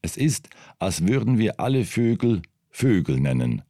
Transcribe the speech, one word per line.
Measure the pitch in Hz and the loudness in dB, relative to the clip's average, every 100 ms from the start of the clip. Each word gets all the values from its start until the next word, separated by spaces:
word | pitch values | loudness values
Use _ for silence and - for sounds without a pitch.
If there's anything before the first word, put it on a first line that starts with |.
Es | 85 - | -10 -2
ist, | 147 - - - - _ | -2 -2 -10 -20 -20 _
als | 95 78 87 | -6 -2 0
würden | 131 113 123 | 0 2 2
wir | 110 - | 0 -2
alle | 127 135 | -2 0
Vögel | 95 - 117 117 120 101 - _ _ | 0 0 0 2 0 0 -4 _ _
Vögel | - 131 98 71 65 | -2 2 2 2 0
nennen | 69 64 62 55 | 0 0 -2 -4